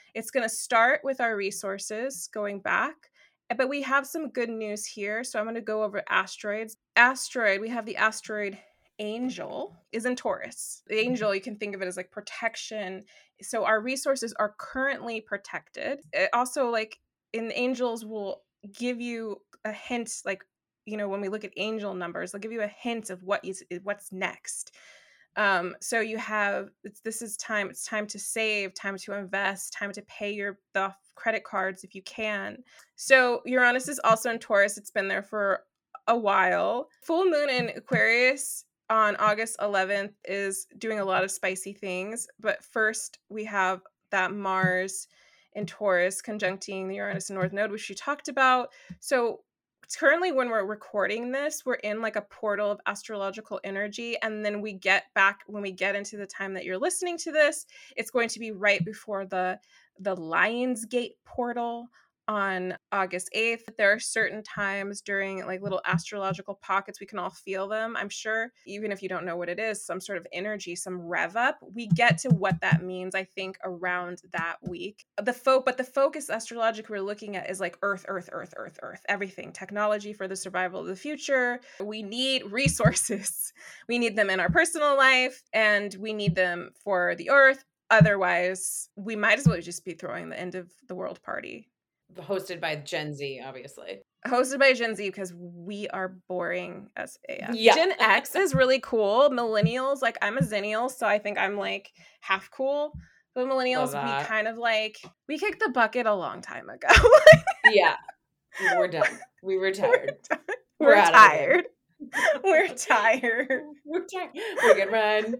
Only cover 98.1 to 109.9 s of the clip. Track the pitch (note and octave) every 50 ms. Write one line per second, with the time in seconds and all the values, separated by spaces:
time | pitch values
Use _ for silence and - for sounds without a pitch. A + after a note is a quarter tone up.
98.1 | G3 A#3 A#3+ - - - G4 E4 C4+ C4 C4 B3+ C4 C4+ - - - A3+ G#3+ G3
99.1 | G#3 A#3+ C#4+ D4 C4 A#3+ A#3+ A3+ A3 G#3 G#3 - A#3 B3+ C4 C4+ C#4 C4+ C4 A3+
100.1 | A3+ - - G3+ G#3+ C4 C4+ - G#3+ G3+ G3+ G#3+ G#3+ A3 A#3+ C4 B3+ - A#3+ G#3
101.1 | G#3 G#3 G#3 G3+ G#3 F#3+ F#3+ F#3+ G#3 G3+ G3 G3 G3 G3 G3 - _ _ - -
102.1 | _ _ - - G3 F#3+ F#3+ - - - C4 C4+ C#4+ D4 D4 D4+ D4 - - -
103.1 | _ _ _ _ _ B3+ B3+ C4 C4+ C4 B3+ B3+ B3+ B3+ B3+ B3+ - - - C#3
104.1 | C#3 C#3 D3 - A3 A3 G#3 A3 A3+ A3+ A#3 A#3 A3+ G#3+ A3 G#3+ G#3+ - - F3+
105.1 | - _ _ - D4 D4+ F4 G#4+ - - G4 F4+ B3 B3+ A3+ G#3+ - B3 A#3+ A3
106.1 | G#3 F#3+ E3 C3 G2+ - - - - - - - A#2+ - - - - A4+ - A4+
107.1 | A#4+ D5+ D#5 D#5 E5 D#5+ - - E5+ - - - A4+ G4 F4 D#3+ - - - -
108.1 | - _ _ _ _ _ _ _ - - - G#5 - - D#5 - - D#3 D3+ -
109.1 | - - - - _ _ - F#3+ F#3+ F#3+ F#3+ F#3+ F#3+ G3 G3+ -